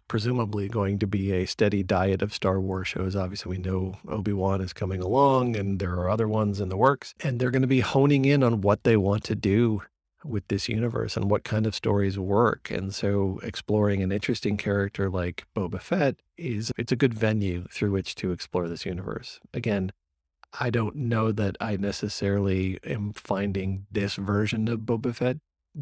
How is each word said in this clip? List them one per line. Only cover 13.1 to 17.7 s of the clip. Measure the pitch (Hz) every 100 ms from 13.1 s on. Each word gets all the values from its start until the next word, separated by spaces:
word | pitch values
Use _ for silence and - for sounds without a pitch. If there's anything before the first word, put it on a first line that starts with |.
| 101 98 95
exploring | 110 - - 104 104 98
an | 92
interesting | 101 - 117 107 101
character | 107 101 98 - 98
like | 92 87 - - -
Boba | 90 104
Fett | - 180 143 - _ -
is, | 156 107 113 -
it's | 117
a | 123
good | 131
venue | 110 110 110 98 87
through | -